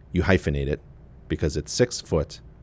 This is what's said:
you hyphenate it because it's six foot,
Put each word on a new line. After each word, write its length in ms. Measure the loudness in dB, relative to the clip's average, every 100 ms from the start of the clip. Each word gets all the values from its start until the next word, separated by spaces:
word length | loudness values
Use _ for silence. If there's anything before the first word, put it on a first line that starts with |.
| -6
you 120 | 0
hyphenate 440 | 4 4 4 -2 0
it 140 | -2 -6 -20 -20 -16 -6
because 280 | -2 -2 -2
it's 160 | -4
six 280 | 0 0 0
foot, 400 | -2 -2 -2 -8 -18 -20